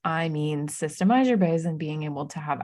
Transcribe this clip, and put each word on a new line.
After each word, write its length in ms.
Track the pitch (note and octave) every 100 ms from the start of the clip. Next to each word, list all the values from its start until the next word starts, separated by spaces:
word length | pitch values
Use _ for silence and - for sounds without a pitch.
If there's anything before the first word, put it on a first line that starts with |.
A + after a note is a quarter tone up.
I 260 | E3 D#3+ E3
mean, 380 | D3+ D3+ D3 D3
Systemize 600 | - D#3 - F#3+ B3 C4
Your 100 | A3+
Biz 280 | E3+ E3 E3+
and 140 | D#3
being 240 | D#3 D3+
able 240 | D3+ C#3+ D3
to 120 | E3
have 220 | D3 C3+